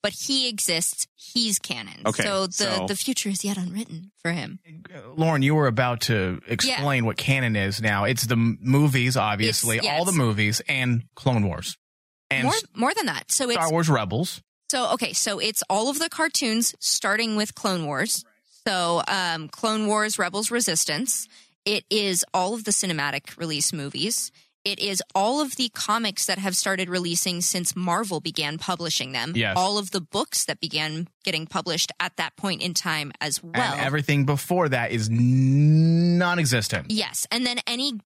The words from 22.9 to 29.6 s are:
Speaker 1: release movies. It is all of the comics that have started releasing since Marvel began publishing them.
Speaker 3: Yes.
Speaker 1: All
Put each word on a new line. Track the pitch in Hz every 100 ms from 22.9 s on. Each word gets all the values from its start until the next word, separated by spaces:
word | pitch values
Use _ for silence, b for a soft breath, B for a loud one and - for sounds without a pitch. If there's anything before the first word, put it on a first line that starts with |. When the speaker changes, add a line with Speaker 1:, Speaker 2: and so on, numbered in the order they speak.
| 165 143 160 - -
Speaker 1:
release | 165 151 -
movies. | 165 143 131 180 226 - b b b
It | - 202
is | 202 190 - 190
all | 202 277
of | 294 -
the | 247
comics | - - 214 220 196 -
that | 190
have | 196
started | 185 - 190 185
releasing | 180 180 - - 175
since | 175 185 175
Marvel | - 180 175 220 170
began | 165 156 147 151
publishing | - 180 170 - 127
them. | 131 123
Speaker 3:
Yes. | 185 110
Speaker 1:
All | 135